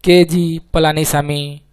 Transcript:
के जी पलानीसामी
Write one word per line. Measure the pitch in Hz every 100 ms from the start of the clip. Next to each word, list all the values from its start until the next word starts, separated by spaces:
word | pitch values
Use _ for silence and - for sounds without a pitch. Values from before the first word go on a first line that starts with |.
के | 190 180
जी | 170 175 170 160 -
पलानीसामी | 165 160 156 156 147 147 147 143 143 _